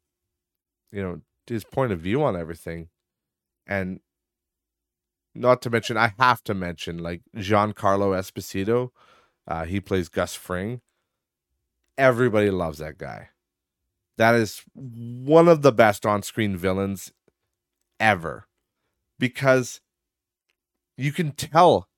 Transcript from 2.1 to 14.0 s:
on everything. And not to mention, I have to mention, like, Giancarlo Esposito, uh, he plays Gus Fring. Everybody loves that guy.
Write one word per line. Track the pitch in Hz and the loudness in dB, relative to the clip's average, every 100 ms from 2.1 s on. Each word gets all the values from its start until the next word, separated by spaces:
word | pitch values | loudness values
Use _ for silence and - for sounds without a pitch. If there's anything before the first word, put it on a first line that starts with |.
| 127 | -2
on | 147 90 | -2 -4
everything. | 82 82 87 82 82 _ _ _ _ _ _ _ - | -10 -12 -12 -14 -16 _ _ _ _ _ _ _ -8
And | 98 92 92 _ _ _ _ _ _ _ _ _ _ _ _ _ | -6 -6 -10 _ _ _ _ _ _ _ _ _ _ _ _ _
not | 113 123 127 | -2 2 2
to | 120 | 2
mention, | 117 - 110 | -4 -2 0
I | 117 98 | 0 4
have | 127 120 | 2 2
to | - | -4
mention, | 98 90 85 - 85 | -6 -6 -8 -10 -10
like, | 85 87 _ 113 | -8 -10 _ -10
Giancarlo | 95 104 107 - 101 98 101 | 0 2 2 -2 -2 0 0
Esposito, | 92 95 - - 95 98 120 127 _ _ _ _ _ - | -2 -6 -12 -10 -6 -2 -2 -4 _ _ _ _ _ -10
uh, | 82 82 | -8 -6
he | 98 | -6
plays | - 95 85 | -2 -4 -2
Gus | 98 90 - | -4 -6 -8
Fring. | - 90 101 123 _ _ _ _ _ _ _ _ _ _ _ - | -10 -8 -8 -12 _ _ _ _ _ _ _ _ _ _ _ 2
Everybody | 135 120 123 107 104 | 2 4 2 2 2
loves | 92 82 73 | 0 -4 -8
that | 76 71 | -14 -14
guy. | 67 50 - _ _ _ _ _ _ _ | -14 -14 -18 _ _ _ _ _ _ _